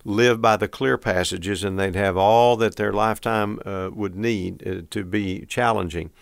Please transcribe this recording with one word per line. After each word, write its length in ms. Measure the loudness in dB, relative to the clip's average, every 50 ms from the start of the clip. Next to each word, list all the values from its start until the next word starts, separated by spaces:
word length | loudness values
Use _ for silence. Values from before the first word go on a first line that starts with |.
| _
live 360 | -2 2 4 4 4 4 4
by 160 | 4 4 4
the 120 | 4 0 -4
clear 280 | -4 -4 -2 0 0
passages, 680 | 0 0 -2 0 0 0 -2 -4 -6 -4 -4 -4 -2 -4
and 120 | -4 -2
they'd 200 | -2 -2 0 0
have 200 | 0 0 2 2
all 400 | 4 4 6 6 6 6 6 4 4
that 180 | 0 -2 0
their 160 | -2 -2 -2
lifetime, 680 | 0 0 0 0 0 -2 -4 -2 0 0 -2 -2 -4 -8 -8
uh, 240 | -8 -6 -6 -6 -8
would 220 | -6 -6 -6 -6 -4
need, 500 | -2 -2 -2 0 -2 -4 -6 -8 -8 -8
uh, 180 | -8 -8 -8 -10 -8
to 120 | -8 -8
be 420 | -6 -2 -2 -2 -2 -2 -4 -6 -8
challenging. 680 | -6 -2 0 2 2 2 0 -2 -4 -6 -8 -8 -8 -14 _